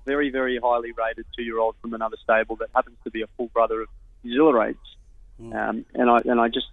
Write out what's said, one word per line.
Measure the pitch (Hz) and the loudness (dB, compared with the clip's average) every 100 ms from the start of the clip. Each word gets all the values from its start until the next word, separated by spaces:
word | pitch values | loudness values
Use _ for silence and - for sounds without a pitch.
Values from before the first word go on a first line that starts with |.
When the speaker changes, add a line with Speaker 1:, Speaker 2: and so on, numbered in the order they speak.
Speaker 1:
very, | 135 143 143 | -4 -2 -2
very | 131 127 120 | -2 -2 0
highly | 123 120 117 | 0 0 -2
rated | 113 113 113 - - | -4 -4 -6 -10 -10
two-year-old | 117 113 113 - | -4 0 0 -2
from | 117 | -8
another | 113 113 110 | -6 -6 -4
stable | - 110 113 110 | 2 2 2 -4
that | 110 | -2
happens | 127 - - | -2 -2 -6
to | 113 | -10
be | 113 | -8
a | 107 - | -8 -8
full | 117 | -2
brother | 117 113 110 | 0 0 0
of | 110 - - - | -8 -14 -20 -16
Exhilarate's. | 120 127 156 120 110 - - - - - - - | -2 4 6 6 2 -4 -16 -20 -20 -20 -20 -18
Speaker 2:
Mm. | 113 | -10
Speaker 1:
Um, | 110 110 110 - | -6 -4 -4 -6
and | 127 123 | 0 4
I, | 120 127 | 4 4
and | 120 | 2
I | 117 | 2
just, | 131 - | -2 -6